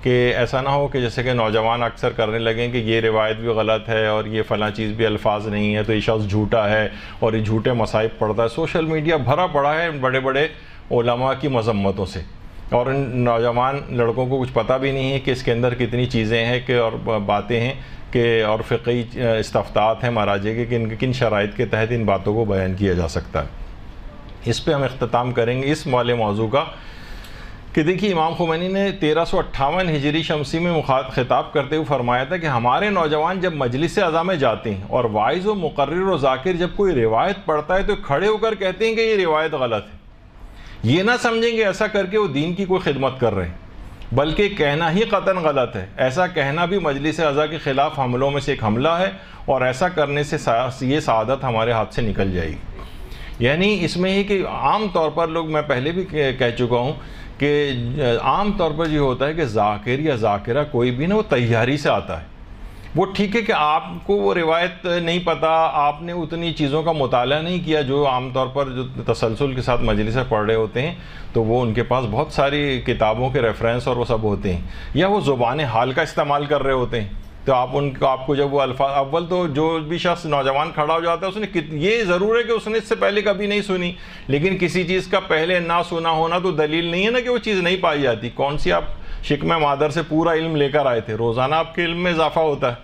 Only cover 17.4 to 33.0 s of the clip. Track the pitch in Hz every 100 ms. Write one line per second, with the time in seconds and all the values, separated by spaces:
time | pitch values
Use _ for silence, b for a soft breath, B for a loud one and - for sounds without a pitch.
17.4 | 101 120 117 135 B B B 123 117 113
18.4 | 107 110 113 120 - 123 117 123 120 110
19.4 | 107 113 101 110 107 110 123 117 101 101
20.4 | 101 113 117 120 110 110 131 127 117 104
21.4 | 104 104 113 110 110 120 104 98 92 107
22.4 | 110 98 92 92 98 87 82 90 - 80
23.4 | 71 - - - - - - - - -
24.4 | - 117 - 143 135 - 120 120 127 123
25.4 | 117 127 135 151 - 123 120 120 107 104
26.4 | 113 131 156 - B B B B B B
27.4 | B B B - 156 185 208 170 160 151
28.4 | 170 160 180 196 196 - 151 156 170 185
29.4 | 156 - 139 170 180 151 143 151 170 156
30.4 | 143 160 175 165 - 131 131 - 123 127
31.4 | 151 147 139 156 151 139 120 123 135 180
32.4 | 160 123 120 139 208 196